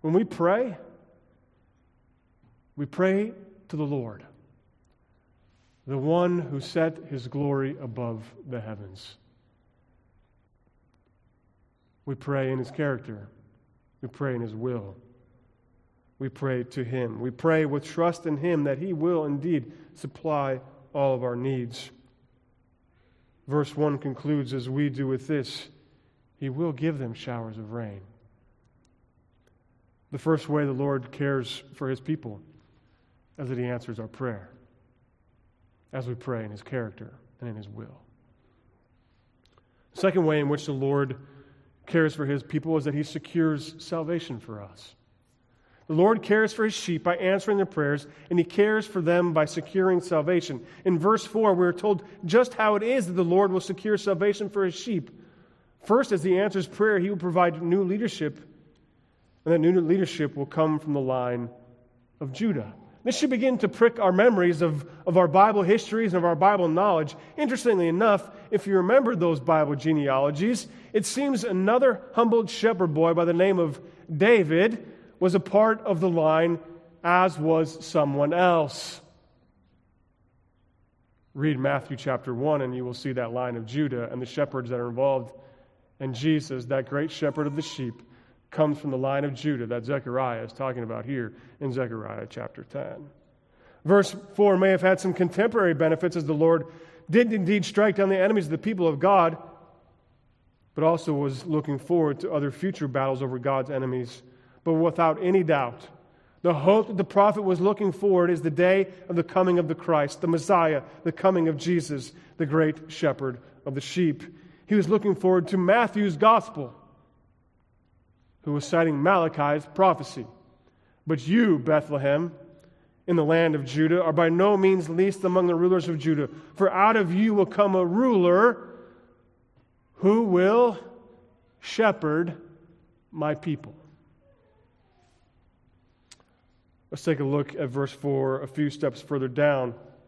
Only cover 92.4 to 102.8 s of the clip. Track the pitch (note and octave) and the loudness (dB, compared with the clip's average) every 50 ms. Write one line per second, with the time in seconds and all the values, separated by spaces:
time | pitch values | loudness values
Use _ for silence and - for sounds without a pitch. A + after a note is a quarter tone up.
92.4 | A#2 A2+ - - - _ - C#3+ - - - - D3 C#3+ _ _ _ _ _ _ | -14 -14 -14 -16 -20 _ -10 -10 -10 -10 -12 -14 -16 -20 _ _ _ _ _ _
93.4 | _ _ _ _ _ _ _ _ _ D3+ F#3+ G3+ F#3+ - - F#3 - - - - | _ _ _ _ _ _ _ _ _ 4 6 6 4 4 -2 -14 -16 -14 0 4
94.4 | G#3 G3+ F#3+ F#3 G3 F#3+ F#3+ F3+ E3+ F#3 F#3+ F#3 - F#3 F3 - F#3 E3+ F3 F3+ | 4 6 6 6 6 4 4 4 4 4 4 4 2 -4 0 0 0 0 2 0
95.4 | G#3 A#3 A#3 A#3 G3 F3 E3 C#3 D#3+ D#3 D#3+ D#3 F3 F3 F3 F3 D3+ C#3+ D#3+ D3 | 0 2 2 2 2 2 2 2 2 2 2 2 0 -2 -2 -2 -2 -2 0 4
96.4 | D#3+ E3 E3 E3 D#3+ - - - - - - - - - D#3 A3+ B3 A3+ A3 G#3+ | 4 4 4 4 2 -4 -14 -20 -20 -20 -20 -20 -10 2 4 4 4 4 2 -2
97.4 | F#3 D#3+ G#3 G#3 F3 - - G3+ G#3 G#3+ F#3+ - G3 F#3+ G3 F#3+ F#3 G3+ A3+ G#3 | 0 2 2 0 0 0 2 2 2 2 4 2 2 2 4 2 4 4 4 2
98.4 | F3 D3 D#3 D#3+ - G#3 A3 F#3 F3 E3 D3+ C#3 D#3 F#3+ G3+ F#3+ E3+ E3 D#3+ - | 0 -2 -4 -4 -4 -4 -2 0 0 0 0 2 4 4 6 6 6 4 0 -4
99.4 | - - - - - _ _ _ _ _ _ _ _ _ _ _ _ _ _ _ | -14 -20 -20 -20 -20 _ _ _ _ _ _ _ _ _ _ _ _ _ _ _
100.4 | _ _ _ _ _ _ _ - D3+ D#3+ - D#3+ - - D3+ C#3 C#3+ C#3 C3+ B2 | _ _ _ _ _ _ _ 0 2 2 2 2 -2 -4 -2 -2 -2 -4 -6 -8
101.4 | - F3+ D#3 D3+ D3 - C#3+ C3+ - - F3 F3 D#3+ D3+ C#3 - F3+ - - D3+ | -8 -4 -4 -4 -2 -2 -6 -6 -2 0 2 2 2 2 0 -4 -6 -4 -4 -2
102.4 | C#3+ C#3+ C#3 - - G3 F#3 - | -4 -4 -6 -4 -6 -6 -6 -4